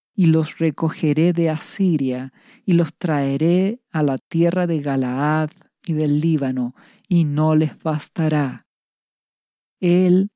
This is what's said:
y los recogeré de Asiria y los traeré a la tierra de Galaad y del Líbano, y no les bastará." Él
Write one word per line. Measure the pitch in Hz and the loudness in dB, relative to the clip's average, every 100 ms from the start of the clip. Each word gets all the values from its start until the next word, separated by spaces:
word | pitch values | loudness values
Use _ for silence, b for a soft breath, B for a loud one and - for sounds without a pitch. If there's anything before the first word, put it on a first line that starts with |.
| _ | _
y | - 170 | 0 2
los | 160 156 - | 4 0 -2
recogeré | 165 147 160 - 151 143 170 | -4 -2 -4 -2 -2 2 2
de | 170 165 | 2 -2
Asiria | 156 - - 190 156 131 127 131 b b b - | -4 -8 -2 0 0 -2 -4 -8 b b b 0
y | |
los | 170 156 | 2 2
traeré | - 165 147 139 135 160 180 190 240 _ | -4 -4 -2 -2 0 0 2 0 -4 _
a | 160 | -4
la | 147 135 | -2 -4
tierra | - 165 170 180 175 | -4 0 0 0 -2
de | 160 | -2
Galaad | 143 135 127 127 147 156 151 - _ _ | -2 -2 -2 -2 0 0 -2 -8 _ _
y | - | -6
del | 156 156 147 | -2 0 0
Líbano, | 165 156 135 131 123 b b b b | 2 0 0 -2 -4 b b b b
y | 175 | 0
no | 156 143 156 156 | 2 0 2 2
les | 156 - | 0 -2
bastará." | 160 156 - - 160 151 135 123 _ _ _ _ _ _ _ _ _ _ _ _ | -6 -6 -6 -4 -2 0 -2 -6 _ _ _ _ _ _ _ _ _ _ _ _
Él | 175 180 185 180 202 | 2 4 4 4 2